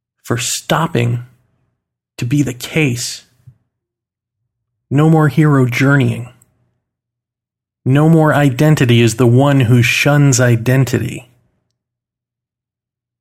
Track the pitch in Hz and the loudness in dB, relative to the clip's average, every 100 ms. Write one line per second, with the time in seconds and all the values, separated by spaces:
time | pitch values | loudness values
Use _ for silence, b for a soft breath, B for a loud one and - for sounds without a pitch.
0 | _ _ - 120 - - - 151 165 127 | _ _ -8 -6 -6 -8 -4 -4 -2 -4
1 | 120 120 - _ _ _ _ _ _ _ | -4 -4 -10 _ _ _ _ _ _ _
2 | _ - 120 147 131 127 - 160 147 120 | _ -12 -4 -2 -2 -6 -8 -4 -2 -4
3 | - - _ _ _ _ _ _ _ _ | -10 -14 _ _ _ _ _ _ _ _
4 | _ _ _ _ _ _ _ _ - 135 | _ _ _ _ _ _ _ _ -6 0
5 | 156 160 151 - 151 139 127 120 135 143 | 2 4 2 2 2 2 0 0 0 2
6 | 120 113 120 _ _ _ _ _ _ _ | 0 -4 -10 _ _ _ _ _ _ _
7 | _ _ _ _ _ _ _ _ 127 139 | _ _ _ _ _ _ _ _ -2 2
8 | 156 160 156 135 143 120 151 151 127 117 | 4 4 2 2 0 0 0 2 2 2
9 | 117 110 123 123 139 139 113 123 117 - | 2 2 2 2 2 2 2 2 0 0
10 | 143 147 143 120 123 117 110 131 127 123 | 0 2 2 2 0 0 0 -2 0 -4
11 | - - - _ _ _ _ _ _ _ | -6 -12 -18 _ _ _ _ _ _ _
12 | _ _ _ _ _ _ _ _ _ _ | _ _ _ _ _ _ _ _ _ _
13 | _ _ | _ _